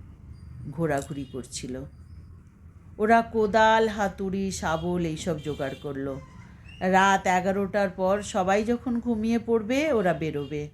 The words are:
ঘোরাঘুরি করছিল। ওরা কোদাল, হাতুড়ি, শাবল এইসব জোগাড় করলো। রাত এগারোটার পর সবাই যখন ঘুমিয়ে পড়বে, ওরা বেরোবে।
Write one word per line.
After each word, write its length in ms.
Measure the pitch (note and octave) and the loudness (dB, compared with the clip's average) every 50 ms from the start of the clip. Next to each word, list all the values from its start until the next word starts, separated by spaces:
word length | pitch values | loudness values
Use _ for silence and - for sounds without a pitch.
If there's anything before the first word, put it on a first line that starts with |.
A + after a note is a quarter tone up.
| - - - - - - - - - - - - - D3 | -18 -18 -20 -20 -18 -18 -18 -18 -16 -16 -16 -14 -12 -12
ঘোরাঘুরি 540 | D3 D#3+ E3 D3+ C#3 C#3+ - - D3+ C#3 C3+ | -4 -2 0 0 0 -2 -2 -4 -8 -10 -10
করছিল। 600 | - - B2+ A#2 - - - - B2 B2 C3 C#3+ D3+ - - - - - - - - - - - - - - - - - - - - - - | -8 -10 -10 -10 -10 -10 -10 -8 -8 -8 -8 -10 -12 -16 -20 -20 -20 -18 -20 -18 -20 -20 -20 -20 -20 -20 -20 -20 -20 -20 -20 -20 -18 -4 -2
ওরা 240 | G#3+ G#3+ A#3 A#3 A3+ | 4 6 6 6 4
কোদাল, 680 | A3+ - A3 G#3+ G3+ G#3+ A3 A3 A3 A3 A3+ A3 A3 | 2 0 0 2 4 6 6 6 8 6 6 4 2
হাতুড়ি, 640 | G3+ A3 G3+ F#3+ F#3+ - G3 F#3+ F3+ G3 G3 F#3+ | 0 0 -2 -2 -2 -4 -6 -4 -2 -2 -2 -2
শাবল 540 | F3+ - G3+ E3 D#3+ D#3+ E3 F3 F3 F3+ E3+ | -4 -4 -2 -2 -2 0 0 -2 0 0 0
এইসব 380 | D#3+ D#3 D3+ - F#3 D#3+ D3+ - | -2 -4 -4 -4 -4 -4 -4 -4
জোগাড় 320 | D3+ C#3+ E3+ C#3+ C3+ C3+ - - | -6 -6 -4 -4 -6 -6 -8 -10
করলো। 380 | D3 C3+ C3+ C#3 C#3 C3+ B2+ - - - - - - - - - - - - | -8 -6 -6 -6 -6 -6 -8 -10 -14 -18 -20 -20 -20 -20 -20 -20 -20 -10 -4
রাত 460 | F3+ F#3 F#3+ F#3 F#3+ G3 G3 F#3+ - | 0 4 4 6 6 6 4 4 2
এগারোটার 640 | G3 F3+ F#3 F3 G3 F#3+ G3+ G3+ F#3 G3+ G#3 G3+ F#3 | 2 2 2 2 0 0 0 -2 0 0 0 0 0
পর 320 | F3 F#3+ F#3 F#3 G3 G#3 G3 | -2 -2 0 2 2 0 -2
সবাই 420 | - - G3+ F3+ F#3+ G3 G#3+ G#3+ | -2 -2 0 2 4 2 2 2
যখন 360 | A3+ A#3+ A#3+ - C4 A#3 A#3 | 2 -2 -2 -2 -2 -4 -2
ঘুমিয়ে 380 | A3+ A#3+ A#3 G#3+ G#3+ A3+ A#3 A3+ | 0 -2 -2 0 0 2 0 0
পড়বে, 540 | A3+ A3+ A#3 A3+ G#3 G#3 C4 C#4 D#4 D#4+ C4+ | 2 2 0 0 2 2 0 2 2 2 2
ওরা 200 | A3 F#3 F3+ D#3+ | 2 2 2 2
বেরোবে। 560 | D3+ D#3+ D3+ C#3 D3 C#3+ C3+ D3+ D3 D3 D3+ | 0 -2 -4 -2 -4 -6 -4 -6 -6 -8 -8